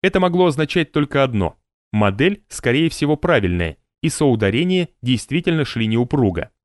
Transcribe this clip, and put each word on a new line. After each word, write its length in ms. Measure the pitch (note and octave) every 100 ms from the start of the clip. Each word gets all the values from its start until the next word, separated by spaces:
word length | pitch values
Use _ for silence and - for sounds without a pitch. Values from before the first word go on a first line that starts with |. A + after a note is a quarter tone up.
Это 160 | F#3+ F#3
могло 280 | F3+ F3 F3+
означать 440 | C#3 D#3 F3+ D#3
только 320 | D#3 C#3+ C#3
одно. 340 | C3+ A2 E2+ - _ _ _
Модель, 500 | G#2+ G2+ G2+ D#3+ G3+ _
скорее 400 | - B2 C3 D#3+
всего, 260 | - D3 D3+
правильная – 600 | E3+ D3 F#2+ F2 E2 - _ _
и 80 | E3
соударения 800 | - D3 A#2 G2+ A2+ F3 F#3 E3+ _
действительно 640 | B2 B2 - D3 F3 D#3+
шли 240 | C#3 A#2+ A2
неупруго. 640 | A2+ A#2+ D3 A2 E2 - _